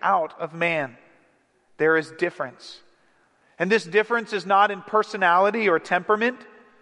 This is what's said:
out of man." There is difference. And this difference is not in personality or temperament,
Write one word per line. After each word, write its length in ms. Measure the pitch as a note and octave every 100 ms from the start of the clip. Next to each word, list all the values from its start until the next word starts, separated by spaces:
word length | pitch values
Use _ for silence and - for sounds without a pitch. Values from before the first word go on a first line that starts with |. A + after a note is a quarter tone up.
out 320 | F3+ G3 D#3 -
of 140 | D#3+
man." 440 | E3 E3+ D#3+ C3+ A#2 _ _ _ _ _ _ _ -
There 220 | D#3 D#3+
is 140 | C#3
difference. 720 | - F3 - C3 A#2 - - _ _ _ _ _ _ _ -
And 100 | F3+
this 140 | A3
difference 480 | E3+ G3+ G#3+ A#3 G#3+
is 140 | G#3 F3
not 260 | G3 G#3
in 100 | G3
personality 840 | - G#3+ G#3+ G#3 F3+ F3 G3+ A3+ G#3
or 100 | D#3+
temperament, 640 | - F3+ F3 G#3+ A#3+ B3 - - _ _